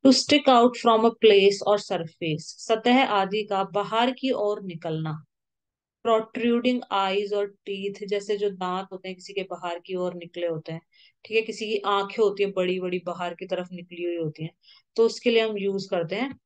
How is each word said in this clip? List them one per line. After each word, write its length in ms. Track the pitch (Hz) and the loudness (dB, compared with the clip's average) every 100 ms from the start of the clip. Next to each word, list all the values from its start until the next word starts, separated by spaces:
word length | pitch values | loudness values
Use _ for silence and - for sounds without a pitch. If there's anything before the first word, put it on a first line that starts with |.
to 80 | 269 | 6
stick 360 | 254 - 294 277 | 4 4 2 6
out 280 | 247 240 240 | 6 6 4
from 300 | 240 226 233 | 2 4 4
a 40 | 226 | 6
place 360 | 220 202 196 196 - | 6 8 6 4 0
or 80 | 202 | 0
surface, 680 | - 180 165 _ 170 156 - - - | 0 -6 -6 _ -4 -4 -8 -16 -4
सतह 360 | 220 247 247 | 0 4 4
आदि 380 | 269 208 190 208 | 4 2 0 -2
का 180 | 208 196 196 | -2 -2 -2
बाहर 360 | 190 202 220 247 254 | -2 -2 0 0 0
की 100 | 262 240 | -4 -2
ओर 180 | 208 208 | -2 -4
निकलना। 520 | 190 165 165 160 156 156 - _ _ _ _ _ _ _ | -8 -8 -6 -4 -6 -8 -12 _ _ _ _ _ _ _
Protruding 760 | 233 220 220 - 233 240 247 247 - | 0 0 0 -4 0 2 2 -2 -2
eyes 400 | 196 196 196 208 | -2 0 -2 -2
और 140 | 202 202 _ - | -2 -4 _ -10
teeth, 360 | 196 196 196 202 | -8 -6 -8 -6
जैसे 280 | 202 202 208 | -6 -4 -4
जो 140 | 202 | -4
दांत 380 | 190 180 185 190 | -4 -6 -6 -8
होते 160 | 185 185 | -12 -12
हैं 60 | 185 | -14
किसी 160 | - | -10
के 100 | 196 - | -10 -8
बाहर 280 | 175 175 170 175 | -8 -8 -10 -8
की 80 | 185 | -6
ओर 180 | 180 | -4
निकले 320 | 175 170 175 175 | -6 -14 -6 -6
होते 260 | 160 160 | -6 -8
हैं, 80 | 165 _ _ _ _ | -12 _ _ _ _
ठीक 120 | - 220 | -2 -2
है, 60 | |
किसी 240 | 220 - 220 | -2 -6 -4
की 120 | 214 202 | -2 0
आंखें 340 | 202 196 - | -2 -2 2
होती 200 | 208 196 | 0 2
है 80 | 196 | -2
बड़ी 280 | 190 185 185 | 0 -2 -2
बड़ी 180 | 180 180 175 | -4 -4 -6
बाहर 280 | 175 175 | -6 -8
की 120 | 170 185 | -8 -6
तरफ 220 | 180 180 | -6 -6
निकली 320 | 180 175 175 | -12 -14 -8
हुई 120 | 175 170 | -6 -4
होती 280 | 160 156 | -6 -6
हैं, 100 | 160 _ _ _ _ - | -12 _ _ _ _ 0
तो 100 | 226 | 0
उसके 240 | 220 247 | 2 0
लिए 180 | 233 220 | 2 0
हम 100 | 208 | -2
यूज 280 | 196 196 190 | -2 -4 -2
करते 260 | 180 165 196 | -4 -2 -4
हैं। 160 | 269 - | -6 -8